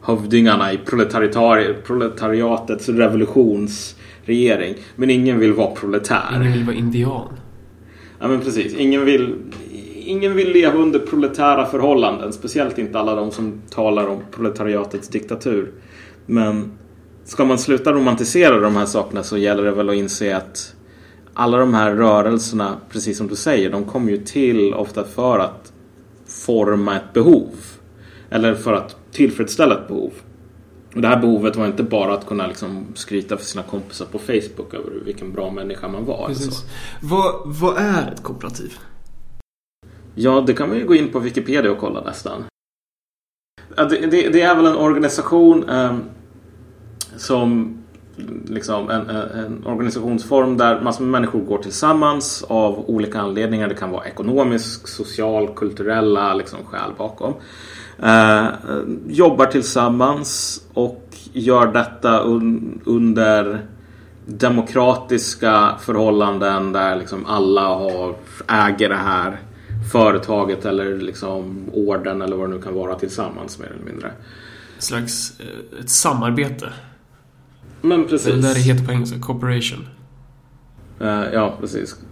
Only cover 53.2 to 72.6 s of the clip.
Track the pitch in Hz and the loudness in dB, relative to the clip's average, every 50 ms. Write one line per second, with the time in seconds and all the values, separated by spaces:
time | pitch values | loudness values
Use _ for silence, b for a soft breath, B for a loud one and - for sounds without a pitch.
53.2 | 101 101 98 107 110 107 113 107 104 101 95 - 95 92 92 90 - - - - | -4 -4 -2 -2 -2 -2 -2 -2 -2 -4 -4 -6 -6 -6 -8 -8 -8 -10 -10 -6
54.2 | 101 110 127 139 131 123 117 113 110 - - - - - - - 104 - - - | -4 0 2 2 2 2 0 -2 -2 -6 -12 -14 -14 -14 -10 -10 -10 -8 -6 -4
55.2 | 110 110 110 107 104 101 - - 107 101 104 - 101 104 110 113 110 107 104 98 | -2 0 0 0 -2 -2 -4 -6 -6 -6 -4 -4 -4 -2 0 2 4 4 4 4
56.2 | 101 98 95 98 92 - - 87 87 - 98 92 98 98 104 - 104 110 - - | 2 0 0 -2 -4 -6 -12 -16 -14 -12 -10 -8 -8 -8 -8 -8 -8 -10 -8 -6
57.2 | - 127 143 B B B B B B B B B B B B - - 110 110 113 | -6 -6 -6 B B B B B B B B B B B B 0 4 6 6 8
58.2 | 110 110 107 107 110 113 110 110 - - 143 71 - - - - - - 151 151 | 8 6 6 4 2 0 -4 -6 -8 -6 -6 -6 -4 -6 -8 -8 -8 -2 4 6
59.2 | 180 160 131 123 135 131 - 139 117 - - 127 120 120 120 123 127 139 147 143 | 6 6 8 6 4 4 4 -2 -2 0 0 2 2 2 4 4 2 2 2 -2
60.2 | 147 - - - - - - - - - - 123 123 120 120 - - - - - | -4 -6 -6 -6 -6 -8 -8 -10 -14 -8 -4 -2 -2 -2 -4 -12 -20 -20 -20 -20
61.2 | - - - 131 110 123 127 123 120 110 107 120 120 - - - - 120 113 110 | -20 -10 -8 -2 2 4 6 6 4 4 2 0 -2 -2 -6 -2 2 2 2 4
62.2 | - 117 117 117 113 113 117 113 117 - - - - - 117 117 117 113 107 113 | 4 2 2 2 2 0 0 -2 -4 -8 -10 -8 -2 0 2 4 4 4 4 4
63.2 | 110 107 107 107 101 101 104 107 - - B B B B B B B B B B | 4 4 4 2 2 0 -4 -6 -10 -12 B B B B B B B B B B
64.2 | - - 110 107 127 123 123 117 113 - - 131 123 127 127 127 - - 127 113 | -16 -14 -2 0 2 2 2 2 0 0 2 4 4 4 4 2 0 -2 -2 0
65.2 | - - - - 117 113 110 107 104 107 - - - - 113 104 110 107 104 104 | 0 -4 -6 0 2 4 4 6 4 4 2 -2 -4 -2 0 2 2 4 4 4
66.2 | 104 101 98 95 98 98 98 95 98 95 95 98 95 95 92 92 90 - 98 95 | 2 2 0 0 0 0 0 0 -2 -2 -2 0 0 0 0 -2 -6 -8 -8 -8
67.2 | - 107 107 104 98 95 98 98 98 95 92 92 95 95 90 90 90 90 85 - | -4 -2 0 2 4 4 4 4 4 2 0 0 -2 -4 -4 -4 -6 -6 -8 -10
68.2 | - - - - - - 113 110 107 101 101 104 107 98 98 98 95 98 95 90 | -14 -20 -18 -14 -4 0 2 2 2 2 2 2 0 0 0 -2 0 0 0 0
69.2 | 87 95 - - - B B B B B B B - - - 120 110 107 101 95 | -2 -4 -6 -10 -14 B B B B B B B -6 0 4 4 6 6 4 2
70.2 | - - 107 101 101 95 95 95 - 107 98 98 98 98 98 95 95 92 98 - | -2 -2 -2 0 0 -2 -4 -4 -4 -4 -2 -2 -2 -4 -4 -6 -6 -8 -10 -8
71.2 | 101 95 95 95 92 92 95 98 95 - - 107 101 101 98 92 90 95 95 98 | -8 -8 -8 -8 -8 -10 -12 -12 -12 -6 -4 -2 0 0 -2 -2 -4 -4 -4 -4
72.2 | 95 92 98 92 95 92 95 92 | -4 -4 -4 -4 -4 -6 -6 -8